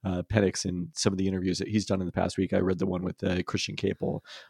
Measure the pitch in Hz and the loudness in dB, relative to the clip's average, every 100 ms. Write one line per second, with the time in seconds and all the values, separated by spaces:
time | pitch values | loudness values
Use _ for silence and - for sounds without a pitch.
0 | 98 90 87 110 98 - 95 90 85 - | -2 -2 2 4 4 2 -2 -2 -4 0
1 | 113 95 95 95 92 90 95 107 98 95 | 0 2 0 2 0 0 0 0 2 0
2 | 90 95 90 - 92 95 92 92 98 90 | 0 0 0 0 0 2 2 0 0 0
3 | 90 - 95 90 90 - - 101 98 - | -4 -2 -2 0 -2 -4 -4 -4 -4 -2
4 | - - - - - | -4 -6 -8 -20 -20